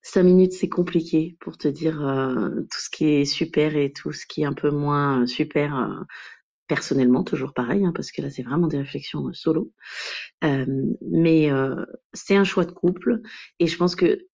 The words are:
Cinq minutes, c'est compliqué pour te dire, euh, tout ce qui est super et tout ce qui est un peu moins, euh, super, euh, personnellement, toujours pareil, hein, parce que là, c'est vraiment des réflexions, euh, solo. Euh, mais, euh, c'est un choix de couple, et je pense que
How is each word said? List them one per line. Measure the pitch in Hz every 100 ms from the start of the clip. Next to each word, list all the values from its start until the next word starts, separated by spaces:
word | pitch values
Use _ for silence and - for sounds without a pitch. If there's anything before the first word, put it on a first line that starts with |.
Cinq | - -
minutes, | 180 185 185
c'est | 185 170
compliqué | - 175 170 165 160 165 -
pour | - -
te | 151
dire, | 143 160 156 143
euh, | 135 135 127 104
tout | - - -
ce | -
qui | -
est | 156 147 143
super | - 165 160 151 151
et | 143
tout | 139 151
ce | 147
qui | - -
est | 147
un |
peu | 139 147
moins, | 147 143 147 143 131
euh, | 123
super, | - 156 147 147 143
euh, | 104 120 - - - - _ _ _
personnellement, | 147 - 139 127 127
toujours | 185 - 135
pareil, | - 120 202
hein, | 190
parce | 165 -
que | -
là, | 143
c'est | 139
vraiment | 123 143 170
des | 147
réflexions, | 139 143 143 147 135
euh, |
solo. | - - 160 - _ - - - - - _
Euh, | 160 135 131 135 135 -
mais, | - 165 165 160 151
euh, | 135 135 131 180 - _
c'est | - - 202
un |
choix | 190 -
de | 170
couple, | - 180 185 - 226 - - - _
et | 170
je | -
pense | 180
que | 180 175 - -